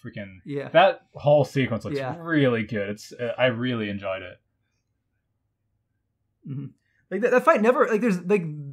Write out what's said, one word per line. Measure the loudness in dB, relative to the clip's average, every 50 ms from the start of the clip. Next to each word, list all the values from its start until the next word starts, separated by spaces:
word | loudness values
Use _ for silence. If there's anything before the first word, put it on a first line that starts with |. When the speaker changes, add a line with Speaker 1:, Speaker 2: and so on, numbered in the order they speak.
| -18
Speaker 1:
freaking | -16 -14 -14 -14 -14 -16 -18 -14
Speaker 2:
Yeah. | -10 -10 -10 -8 2
Speaker 1:
that | 4 6 6 6 4 0 _ _ -16
whole | -2 2 4 4 4 4
sequence | 2 -2 -2 -2 -2 -2 -6 -6
looks | -6 -6
Speaker 2:
Yeah. | -6 -6 -6 -8 -8
Speaker 1:
really | -4 0 2 4 4 4 2 0 -2
good. | -4 -4 -4 -4 -6
It's, | -8 -10 -14 -18 -10
uh, | -8 -6 -6 0 2
I | 2
really | 2 2 0 -2 -4 -2 -4 -4 -4
enjoyed | -6 -6 -6 -8 -8 -8
it. | -10 -14 -18 -20 _ _ _ _ _ _ _ _ _ _ _ _ _ _ _ _ _ _ _ _ _ _ _ _ _ _ _ _ _ _ _ _ _ _ _ _ _ _ _ _ -16 -14
Speaker 2:
Mm-hmm. | -12 -12 -12 -14 -16 _ _ _ _ _ _ _
Like, | -4 -2
that, | 0 2
that | 2 4 4
fight | 4 4 4
never, | 4 4 4 4 2 2
like, | 2 0
there's, | 0 0 0 0
like, | 0 0 0 0 0 -4 -8 -10 -12 -12